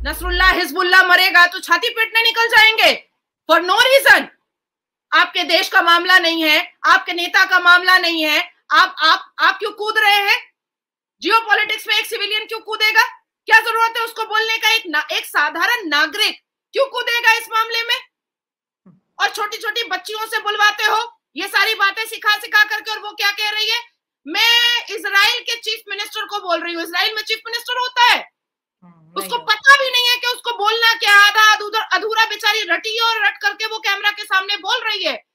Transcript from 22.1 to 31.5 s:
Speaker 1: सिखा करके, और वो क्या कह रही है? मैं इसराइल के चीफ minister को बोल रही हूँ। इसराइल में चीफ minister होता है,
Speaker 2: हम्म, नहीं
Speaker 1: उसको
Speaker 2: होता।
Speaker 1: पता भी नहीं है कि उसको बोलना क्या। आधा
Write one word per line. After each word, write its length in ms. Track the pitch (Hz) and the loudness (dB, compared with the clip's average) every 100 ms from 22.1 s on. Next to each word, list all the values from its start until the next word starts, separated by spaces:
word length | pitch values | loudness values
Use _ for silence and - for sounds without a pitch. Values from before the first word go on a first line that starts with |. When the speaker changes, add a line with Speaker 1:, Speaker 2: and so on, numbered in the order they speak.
| 453 427 415 | -6 -2 -2
Speaker 1:
सिखा 280 | 453 427 | 0 0
करके, 260 | 415 427 440 | 2 -2 -8
और 80 | 427 | -10
वो 120 | 403 | -10
क्या 200 | 415 403 | -4 -2
कह 200 | 403 415 | -2 -4
रही 200 | 427 427 | -2 -2
है? 80 | 466 466 _ _ _ 277 | -4 -6 _ _ _ -8
मैं 580 | 370 453 480 480 480 | 0 2 2 2 -2
इसराइल 560 | - 392 392 392 415 480 | -4 -10 -2 2 2 0
के 160 | 466 466 | -6 -8
चीफ 240 | 440 440 - | -6 -10 -10
minister 360 | 392 427 427 | -10 -8 -8
को 140 | 392 403 | -8 -8
बोल 220 | 370 330 | -4 -4
रही 140 | 339 | -4
हूँ। 80 | 339 | -8
इसराइल 320 | 339 349 415 440 | -6 -2 -2 -4
में 60 | |
चीफ 160 | 427 440 453 | -8 -8 -8
minister 340 | 466 466 494 | -10 -6 -4
होता 220 | 494 494 480 | -4 2 2
है, 180 | 349 - _ _ _ _ _ | 2 -4 _ _ _ _ _
Speaker 2:
हम्म, 180 | 175 170 | _ _
नहीं 100 | _ | _
Speaker 1:
उसको 240 | - 381 480 | -10 -6 -8
Speaker 2:
होता। 180 | 466 | -2
Speaker 1:
पता 300 | 427 453 554 | 0 6 4
भी 60 | 523 | 4
नहीं 180 | 508 494 | 0 0
है 80 | 494 | 0
कि 100 | 494 | -2
उसको 240 | 480 466 466 | -6 -8 -2
बोलना 360 | 415 453 466 | -2 2 2
क्या। 200 | 453 453 | 2 4
आधा 420 | 403 415 427 427 | 6 6 4 4